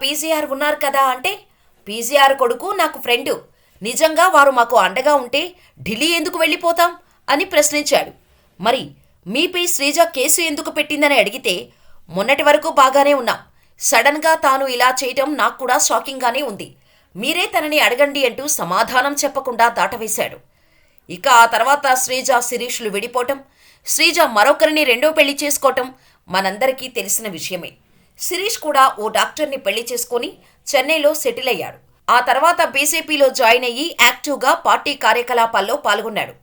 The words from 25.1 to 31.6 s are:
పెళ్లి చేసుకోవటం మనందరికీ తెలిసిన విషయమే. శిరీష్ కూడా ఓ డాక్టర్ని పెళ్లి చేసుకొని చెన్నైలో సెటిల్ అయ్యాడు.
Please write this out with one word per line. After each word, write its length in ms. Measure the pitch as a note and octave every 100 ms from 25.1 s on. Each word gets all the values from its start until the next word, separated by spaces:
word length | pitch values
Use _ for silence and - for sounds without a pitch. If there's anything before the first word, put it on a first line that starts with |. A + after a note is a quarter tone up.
పెళ్లి 280 | D#4 C#4+ C#4+
చేసుకోవటం 500 | D4 - C4 B3+ B3+ C4 _ _ _
మనందరికీ 600 | F#3 F#3+ G3+ C4 C4 C4
తెలిసిన 400 | - G3 - A3
విషయమే. 440 | D#3+ - F3+ D#3 - _ _ _ _
శిరీష్ 380 | - F4 G4+ A4+
కూడా 260 | D#4 C#4 C4 -
ఓ 100 | G#3+
డాక్టర్ని 480 | G3 G#3+ - D4 C4+
పెళ్లి 280 | G3 G#3+ A#3+
చేసుకొని 380 | A#3+ - A#3+ B3 - _ _ -
చెన్నైలో 440 | C4+ C#4 D#4+ C#4+
సెటిల్ 340 | D#4 B3+ A#3+ C4
అయ్యాడు. 300 | F#3+